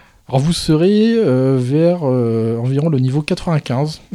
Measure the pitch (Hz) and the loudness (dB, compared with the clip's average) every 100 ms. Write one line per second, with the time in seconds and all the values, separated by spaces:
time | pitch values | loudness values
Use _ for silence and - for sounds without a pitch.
0 | _ _ - 131 147 170 - 156 180 208 | _ _ -2 0 0 -2 0 2 4 4
1 | 226 226 196 127 131 135 123 143 170 175 | 2 2 2 2 2 0 0 2 2 2
2 | 143 127 117 113 113 113 123 135 160 143 | 0 0 0 0 -2 -2 -2 -2 0 0
3 | 127 139 151 180 - 156 - 120 151 156 | 0 -2 -2 -4 -2 -4 -2 -4 -4 -8
4 | - | -14